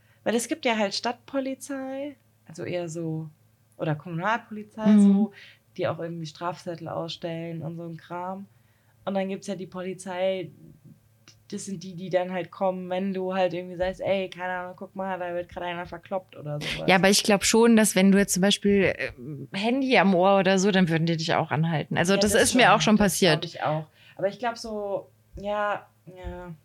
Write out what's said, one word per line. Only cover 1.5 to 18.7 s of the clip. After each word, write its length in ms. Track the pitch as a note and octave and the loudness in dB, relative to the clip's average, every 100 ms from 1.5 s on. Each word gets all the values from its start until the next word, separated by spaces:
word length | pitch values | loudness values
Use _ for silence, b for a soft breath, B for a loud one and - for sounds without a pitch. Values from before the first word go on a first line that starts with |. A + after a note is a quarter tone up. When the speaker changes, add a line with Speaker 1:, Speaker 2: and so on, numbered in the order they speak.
| C4 - C#4 C4 C4+ C#4+ C#4 _ _ - | -6 -8 -8 -8 -8 -10 -12 _ _ -20
Speaker 1:
also 160 | D#3+ | -12
eher 240 | - F3 F3 | -6 -6 -6
so, 420 | D#3+ E3 D#3+ D#3+ - _ _ _ - | -6 -6 -6 -8 -14 _ _ _ -6
oder 180 | E3 D3+ | -4 -4
Kommunalpolizei, 880 | F#3 E3 F#3+ A3+ - G#3+ G#3 - G#3+ | -6 -4 -2 -2 -6 -14 -14 -2 4
Speaker 2:
Mhm. 260 | G#3 G3+ | 6 8
Speaker 1:
so, 180 | G3+ G#3+ B B B _ - | 6 2 B B B _ -4
die 120 | C#3+ | -2
auch 100 | D#3+ | -2
irgendwie 260 | E3+ E3+ D#3 | -6 -8 -12
Strafzettel 600 | - F3 E3+ - E3 E3 | -8 -8 -6 -10 -10 -8
ausstellen 760 | - E3 - F3 E3 E3 E3 | -8 -8 -8 -8 -8 -8 -8
und 120 | D#3+ E3 | -8 -10
so 80 | |
ein 140 | E3+ D#3+ | -10 -14
Kram. 480 | - F3 F3+ F#3+ G3 _ _ _ _ _ | -12 -10 -8 -10 -14 _ _ _ _ _
Und 100 | - G3 | -6 -4
dann 120 | F#3+ | -2
gibt's 200 | F#3+ - | -6 -8
ja 80 | F#3 | -10
die 100 | F#3+ | -10
Polizei, 840 | F#3 F#3 F3+ F#3+ F3+ F#3+ F#3+ E3+ - - - - - _ _ _ _ _ | -10 -8 -10 -8 -2 -2 -2 -6 -14 -20 -20 -20 -20 _ _ _ _ _
das 140 | G#3 G3 | -12 -10
sind 180 | F#3+ | -12
die, 100 | F#3 | -12
die 160 | E3+ F#3 | -12 -2
dann 220 | F3+ F3+ | -2 -2
halt 180 | F#3 F3 | -4 -8
kommen, 380 | - F#3+ F#3 F3+ | -2 -2 -2 -4
wenn 240 | F#3 G3 | -4 -2
du 200 | F#3+ F#3 | -4 -4
halt 200 | F#3+ F#3 | 0 0
irgendwie 220 | F3 F3+ F3 | -2 -8 -4
sagst, 260 | F3+ F#3 | -4 -4
ey, 280 | - G3 F#3 | -2 -2 -2
keine 240 | F3+ F#3 | -6 -6
Ahnung, 200 | F3+ F3+ F#3 | -6 -8 -12
guck 180 | G3 G3 | -14 -8
mal, 240 | F#3+ F#3 | -6 -6
da 140 | F3+ F3 | -6 -6
wird 140 | F3 | -8
gerade 160 | F#3 F3 | -8 -8
einer 180 | F3 F3 | -8 -10
verkloppt 500 | E3 - F#3+ - - | -14 -8 -8 -8 -14
oder 240 | D3 D3 | -10 -8
sowas. 280 | D#3 D#3 - | -6 -4 2
Speaker 2:
Ja, 80 | F#3 | 4
aber 140 | F#3+ | 6
ich 120 | G#3 | 4
glaub 200 | - G3+ | 4 2
schon, 320 | - A3 A#3 A3 | 4 4 6 6
dass 200 | G#3+ - | 6 4
wenn 160 | F#3+ | 6
du 60 | G3 | 6
jetzt 160 | G3+ | 4
zum 80 | F#3 | 2
Beispiel, 440 | G3 - G3+ | 2 2 2